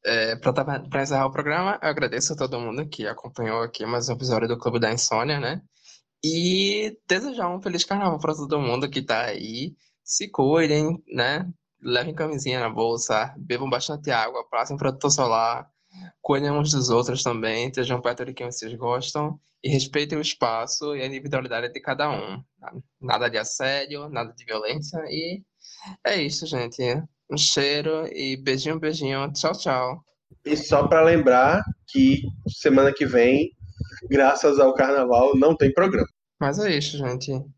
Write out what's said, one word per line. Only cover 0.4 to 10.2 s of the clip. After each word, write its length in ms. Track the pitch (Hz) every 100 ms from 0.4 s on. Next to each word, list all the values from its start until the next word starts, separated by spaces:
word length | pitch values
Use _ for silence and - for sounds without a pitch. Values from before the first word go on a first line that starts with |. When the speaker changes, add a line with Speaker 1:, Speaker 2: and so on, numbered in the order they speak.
| 135
Speaker 1:
tá-, 280 | 127 143 139 -
pra 140 | 139
encerrar 240 | 135 135 135
o 60 |
programa, 460 | 135 147 156 190 202
eu 60 | 156
agradeço 440 | 147 127 117 -
a 40 | 151
todo 240 | 131 123
mundo 260 | 117 120 151
que 180 | - 107
acompanhou 560 | - 123 - 113 113
aqui 240 | 117 - 107
mais 220 | 120 120
um 40 |
episódio 340 | 120 131 113 113
do 120 | 117
Clube 200 | 123 117
da 140 | 110
Insônia, 480 | 117 - 110 127 147
né? 220 | 123 180 _ _ - _ _ _
E 720 | 156 160 175 185 196 208 214 214 -
desejar 400 | 190 277 240 175
um 120 | 180
feliz 240 | 190 175
carnaval 340 | - 196 196 151
pra 160 | 156
todo 260 | 156 143 147
mundo 300 | 127 123 139
que 120 | 139
tá 200 | 127 113
aí. 520 | 120 104 110 117 151 - _ _
Se 240 | - -